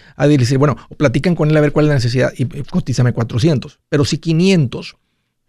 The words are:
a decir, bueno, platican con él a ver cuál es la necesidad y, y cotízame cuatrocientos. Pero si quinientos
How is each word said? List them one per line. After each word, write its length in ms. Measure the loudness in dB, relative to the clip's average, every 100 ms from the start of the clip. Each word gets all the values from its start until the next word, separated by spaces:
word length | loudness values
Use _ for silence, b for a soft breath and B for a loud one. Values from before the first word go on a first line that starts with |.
| B B
a 100 | 2
decir, 300 | 4 2 2
bueno, 200 | 0 0 B -4
platican 400 | -2 0 0 0
con 140 | 2
él 80 | 2
a 40 |
ver 120 | 2
cuál 120 | 2 2
es 40 |
la 60 | 2
necesidad 360 | 0 0 -2 -2
y, 60 |
y 200 | -6 -6
cotízame 480 | -6 -4 -2 0 0
cuatrocientos. 680 | 0 -4 -2 0 0 -4 -16 _
Pero 160 | -2 0
si 140 | -2
quinientos 760 | -2 0 2 2 0 -4 -12 -18 _ _ _ _